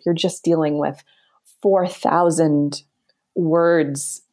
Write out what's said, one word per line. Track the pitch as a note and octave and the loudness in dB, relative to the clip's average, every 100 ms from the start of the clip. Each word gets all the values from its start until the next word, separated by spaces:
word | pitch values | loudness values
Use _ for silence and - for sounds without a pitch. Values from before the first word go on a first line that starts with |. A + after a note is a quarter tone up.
| - | -2
you're | E3 | -2
just | F#3 - | -2 -4
dealing | - E3 D#3 D3 | -2 0 0 -2
with | D3 C#3+ - _ _ _ _ - | -4 -6 -16 _ _ _ _ -4
four | G3+ G3 F3+ | 0 2 0
thousand | - - E3+ F3 D#3 D#3+ D3 D3 C#3+ - _ _ _ _ - | -4 0 2 2 2 2 2 0 -6 -16 _ _ _ _ -4
words, | E3 E3 E3+ E3+ D3 C#3 - - _ | 0 2 2 2 0 -4 -8 -12 _